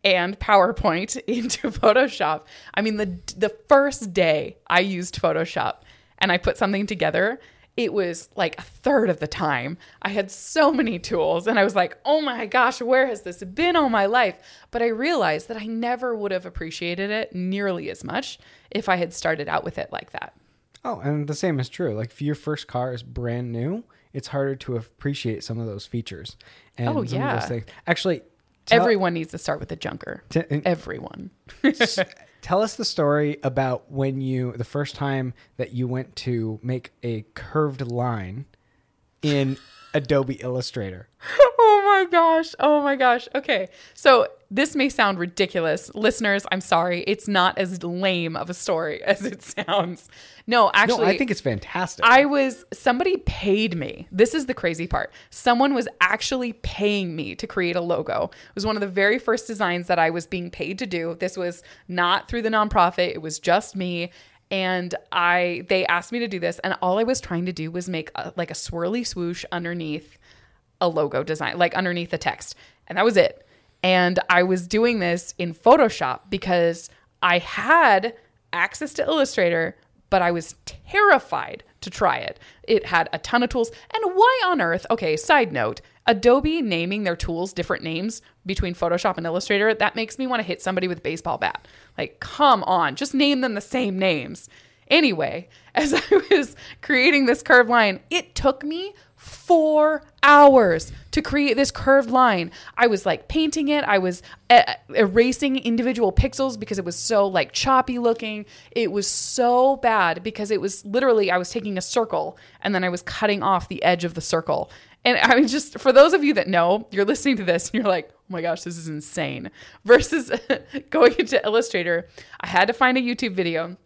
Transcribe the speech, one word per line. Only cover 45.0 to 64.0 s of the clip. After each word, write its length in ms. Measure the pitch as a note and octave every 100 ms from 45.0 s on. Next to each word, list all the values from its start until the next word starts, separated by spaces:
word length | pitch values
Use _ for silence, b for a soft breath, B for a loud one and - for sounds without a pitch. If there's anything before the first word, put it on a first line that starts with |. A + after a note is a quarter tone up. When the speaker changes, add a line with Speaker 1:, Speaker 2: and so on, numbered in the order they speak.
| G#3 F#3
Speaker 1:
ridiculous. 720 | F3 - F#3 F#3 D#3+ D#3 - -
Listeners, 500 | A3 B3+ G#3+ G3 -
I'm 100 | F#3
sorry. 420 | - E3+ F3 F3+ -
It's 200 | G#3+ -
not 300 | G3 F#3 -
as 260 | F#3+ F3+
lame 520 | F3 F3 F#3+ F3+ E3 D#3+
of 140 | E3+
a 40 |
story 480 | F3+ - E3 D#3+ -
<laughs> 20 | -
as 200 | G3 G#3
it 160 | -
sounds. 680 | - - F#3 G3+ F3+ E3+ - B B B -
No, 240 | A#3 G#3
actually, 320 | G3 G#3+ A#3+ G#3
Speaker 2:
No, 40 |
I 60 | G3+
think 140 | B3+
it's 100 | G3
fantastic. 600 | - G#2+ - - F#3 -
Speaker 1:
I 220 | A3+ B3+ C#4+
was, 400 | C#4+ C4+ A#3+ -
somebody 440 | - - B3 F#4 F#4+
paid 600 | - - G3+ G3+ A3 E3+
me. 300 | B2+ - -
This 220 | F#3 A3+
is 140 | D#4+ C4
the 60 |
crazy 340 | - E3+ D#3+ E3
part. 240 | - - B B
Someone 440 | - - A#3+ C#4
was 140 | C4 - -
actually 520 | F#3 A3 - C4 B3
paying 640 | - - - G#3 G#3 F3+ D#3+
me 200 | A#2+ E2+
to 120 | -
create 280 | - F3 F3
a 60 |
logo. 440 | E3+ E3+ D#3+ - -
It 300 | - - -
was 100 | G#3+
one 100 | G#3+
of 60 |
the 60 | G3
very 320 | F#3 G3 B3
first 280 | - A3 -
designs 400 | G#3 F#3+ F3 F3
that 120 | F3
I 100 | E3
was 180 | E3+ E3
being 240 | F3+ F3
paid 280 | - D#3 F#3+
to 60 | A3+
do. 300 | F3 E3 E3
This 180 | F#3 F#3+
was 260 | F3 F3 B B -
not 400 | F3+ F3 F#3+ -
through 140 | A#3
the 80 | A3
nonprofit. 640 | A3 G#3+ G#3 F3 F#3 F3+
It 80 | E3
was 180 | D#3 D#3
just 360 | - F3+ - F#3+
me. 360 | F3+ F3